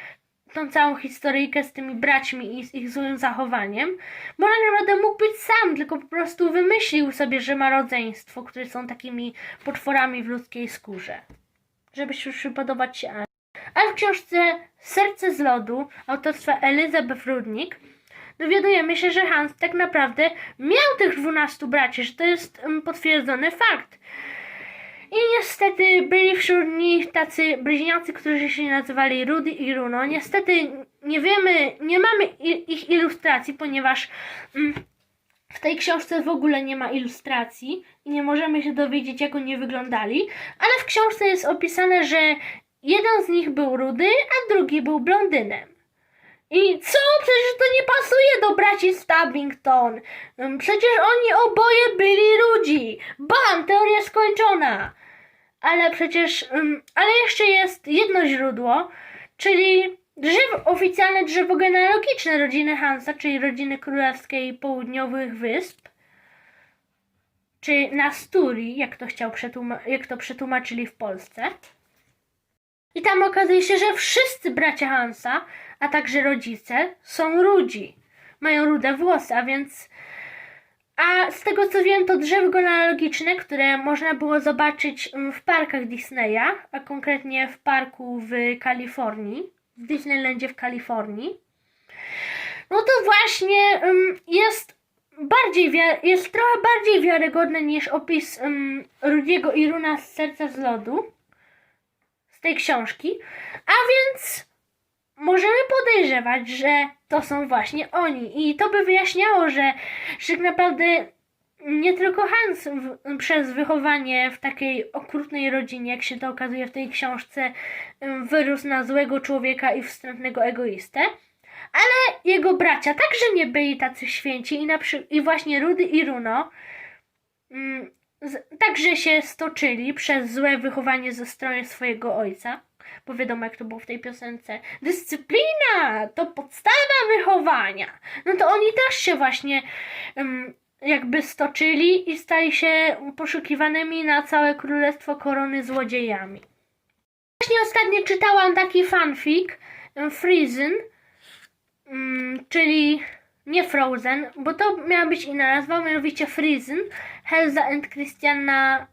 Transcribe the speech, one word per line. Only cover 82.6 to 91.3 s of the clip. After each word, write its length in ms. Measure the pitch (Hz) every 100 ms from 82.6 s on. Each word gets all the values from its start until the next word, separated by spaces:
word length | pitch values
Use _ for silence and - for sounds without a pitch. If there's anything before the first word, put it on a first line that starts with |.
| 359 339 339 330 311 - 320 359
które 420 | - 285 277 269
można 360 | 269 294 320
było 260 | 294 294 302
zobaczyć, 760 | 294 294 302 294 294 277 -
mm, 180 | 269 277
w 100 | 269
parkach 440 | - 339 311 277 233
Disneya, 560 | 240 - 262 220 214 262 403 -
a 80 | 277
konkretnie 680 | 277 277 277 277 269 262 262
w 120 | -
parku 600 | - 269 262 - 247 240
w 400 | 220 240 240 240
Kalifornii, 920 | 254 247 247 262 233 214 208 247 381 _ _ -
w 100 | 240
Disneylandzie 640 | 294 285 277 262 254 254
w 60 | -
Kalifornii, 800 | 247 247 - 226 214 208 294